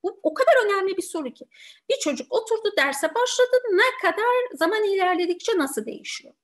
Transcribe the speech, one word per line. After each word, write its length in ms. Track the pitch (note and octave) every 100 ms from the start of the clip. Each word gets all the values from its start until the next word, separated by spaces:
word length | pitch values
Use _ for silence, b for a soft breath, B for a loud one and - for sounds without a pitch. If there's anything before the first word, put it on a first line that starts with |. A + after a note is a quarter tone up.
Bu 160 | F#4 -
o 100 | D#5
kadar 320 | D#4 C5+ C5+ G#4
önemli 320 | G4 F#4+ G4
bir 40 |
soru 320 | - E4 C4+
ki. 120 | - - B B B _
Bir 100 | C5+
çocuk 340 | - B3+ -
oturdu, 400 | - A4+ A4 G#4+ -
derse 300 | C#4 C4 D#4+
başladı, 540 | F#4+ B4 - B4 B4+ B4
ne 380 | F#4 B4+ B4+ F#4
kadar 480 | F4 A4+ B4 B4 -
zaman 260 | E4 G#4+
ilerledikçe 760 | G#4+ G4 F4+ F4+ F4 F4 - G#4
nasıl 280 | C#4 C#4 A3
değişiyor? 480 | - - - - _